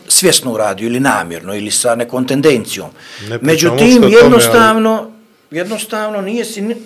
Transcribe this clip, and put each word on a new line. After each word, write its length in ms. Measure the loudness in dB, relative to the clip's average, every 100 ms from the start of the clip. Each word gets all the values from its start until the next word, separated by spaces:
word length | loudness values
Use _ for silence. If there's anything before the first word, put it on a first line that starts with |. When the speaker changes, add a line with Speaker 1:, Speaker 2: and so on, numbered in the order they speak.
| -6
Speaker 1:
svjesno 440 | -2 0 0 -2
uradio 360 | -4 -4 -4 -4
ili 120 | -2
namjerno 560 | -2 -2 -4 -10 -10 -10
ili 160 | -6
sa 240 | -4 -2 -2
nekom 320 | -4 -6 -4
tendencijom. 600 | 0 2 0 -2 -12 -14 -18 -20 -18
Speaker 2:
Ne 60 | -12 -6
pričam 60 | -2
Speaker 1:
Međutim, 240 | 0 0
Speaker 2:
uopšte 260 | 2 4 6
o 40 |
tome, 40 | 6
ali 80 |
Speaker 1:
jednostavno, 960 | 6 6 6 4 4 4 2 0 -2 -6 -16 _ _ _
jednostavno 720 | -8 -8 -8 -8 -8 -6 -6
nije 240 | -6 -6 -6
si 160 | -8
ni-, 160 | -8 -8